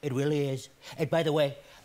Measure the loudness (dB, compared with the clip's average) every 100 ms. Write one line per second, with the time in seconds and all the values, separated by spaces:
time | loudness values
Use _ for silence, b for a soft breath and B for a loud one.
0 | -2 0 0 2 0 -2 -8 -20 B B
1 | 0 2 2 2 2 0 b b